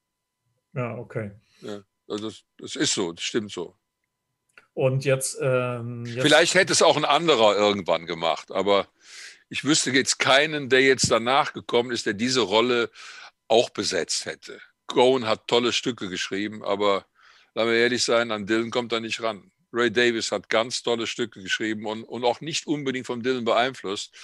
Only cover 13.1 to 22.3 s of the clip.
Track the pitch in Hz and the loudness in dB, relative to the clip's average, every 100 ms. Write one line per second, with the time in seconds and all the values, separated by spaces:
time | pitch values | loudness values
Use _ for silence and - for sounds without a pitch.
13.1 | - - _ - 113 120 - 95 92 78 | -18 -20 _ 2 2 2 -2 -4 -2 -2
14.1 | - - 78 - - - _ - - 127 | -4 -6 -12 -16 -20 -20 _ -2 4 4
15.1 | 131 110 107 - 120 120 - 135 113 101 | 4 0 -4 0 2 2 0 -2 -6 -6
16.1 | 90 - 98 107 107 101 101 101 98 - | -6 -6 -6 -6 -6 -4 0 2 0 -4
17.1 | _ _ _ _ 113 113 117 120 120 - | _ _ _ _ -2 2 4 2 2 2
18.1 | 117 117 107 101 110 117 123 117 113 113 | 0 0 -4 0 0 0 -4 -2 -4 -4
19.1 | 110 113 101 - _ _ 117 120 107 120 | -6 -6 -8 -14 _ _ -2 0 2 2
20.1 | 113 - 101 - 110 123 - 123 117 110 | 0 -4 -6 -2 -2 0 -4 -4 -4 -4
21.1 | - 117 104 92 - 110 107 107 110 113 | -6 -8 -8 -6 -4 -4 -6 -6 -8 -10
22.1 | 117 120 | -4 -2